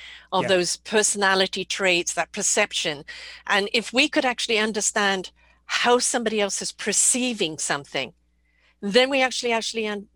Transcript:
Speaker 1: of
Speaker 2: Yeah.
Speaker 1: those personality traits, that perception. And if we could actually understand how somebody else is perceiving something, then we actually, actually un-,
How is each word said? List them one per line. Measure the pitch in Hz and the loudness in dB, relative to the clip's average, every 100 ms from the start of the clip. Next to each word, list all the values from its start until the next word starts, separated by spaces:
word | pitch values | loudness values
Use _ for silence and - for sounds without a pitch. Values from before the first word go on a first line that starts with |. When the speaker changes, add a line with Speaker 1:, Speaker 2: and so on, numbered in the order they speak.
| - - - | -20 -20 -2
Speaker 1:
of | 185 | -2
Speaker 2:
Yeah. | 190 | 2
Speaker 1:
those | 185 170 - | 2 2 -4
personality | - 214 208 202 190 190 190 196 | 0 2 2 2 2 4 2 -2
traits, | 180 - 190 175 175 | -6 0 2 2 0
that | 170 160 | -2 -4
perception. | 208 190 220 202 - 175 143 - - - - - | -4 0 2 0 -2 -4 -4 -10 -16 -16 -12 0
And | 196 202 | 0 2
if | 233 - | -2 0
we | 240 302 | 0 2
could | 311 | 2
actually | 262 233 - 214 | 0 -2 -2 0
understand | 220 208 - 220 202 190 - - _ _ - | 0 0 -2 0 0 0 -6 -16 _ _ -6
how | - 240 247 | 0 4 4
somebody | - 254 220 214 | 2 0 -2 0
else | 196 - | -2 -2
is | 190 | -6
perceiving | - 214 190 - 247 254 214 160 151 | -4 -2 2 2 2 0 -2 -4 -4
something, | - 147 143 143 127 - _ _ _ _ _ _ | -4 -4 -4 -6 -6 -10 _ _ _ _ _ _
then | 202 226 262 | 2 4 4
we | 269 | 2
actually, | 254 - 240 | 0 0 -2
actually | 226 - 226 214 | -2 -2 -4 -4
un-, | 208 202 | -6 -10